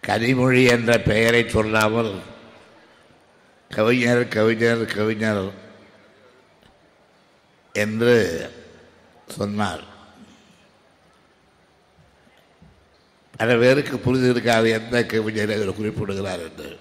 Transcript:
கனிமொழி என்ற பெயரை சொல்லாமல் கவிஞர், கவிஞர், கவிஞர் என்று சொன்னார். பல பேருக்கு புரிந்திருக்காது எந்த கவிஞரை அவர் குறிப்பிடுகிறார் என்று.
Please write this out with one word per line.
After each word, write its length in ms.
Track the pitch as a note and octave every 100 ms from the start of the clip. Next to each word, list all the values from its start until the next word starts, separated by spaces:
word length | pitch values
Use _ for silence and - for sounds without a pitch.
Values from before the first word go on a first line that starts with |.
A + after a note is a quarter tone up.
கனிமொழி 600 | - G#2 A#2 C3 B2+ B2+ B2+
என்ற 160 | A#2+ A#2 A#2 -
பெயரை 320 | G#2+ A2+ A#2 A#2
சொல்லாமல் 580 | A2 A2 A2 G#2+ A2+ A2+ F#2+ - - - - - _ _ _ _ _ _ _ _ _ _
கவிஞர், 520 | - A2 B2+ A#2+ A#2+ A#2+ G#2+
கவிஞர், 460 | A2 A#2 A#2 A#2 A2
கவிஞர் 500 | G2+ G#2+ G#2+ A2 G#2 F#2+ G2 - - - _ _ _ _ _ _ _ _ _ _ _ _ _ _ _ _ _ _
என்று 400 | G#2 G#2 A2 A#2+ A#2+ F#2 E2 - - - - - _ _ _ _ -
சொன்னார். 480 | G2+ G#2 G2+ D#2+ - - - - - - _ _ _ _ _ _ _ _ _ _ _ _ _ _ _ _ _ _ _ _ _ _ - _ _ _ _ _ _
பல 220 | - A2+ A#2+
பேருக்கு 340 | B2 C3+ C3+ B2
புரிந்திருக்காது 640 | B2 B2+ B2+ A#2+ A2+ A2+ A2+ A2
எந்த 240 | A2+ B2 A2
கவிஞரை 460 | A2 G#2+ A2 G#2 G#2+
அவர் 220 | G2 F#2+
குறிப்பிடுகிறார் 640 | G#2+ G#2 G2+ G2 G2 F2+ D#2+
என்று. 240 | D2+ C#2+ -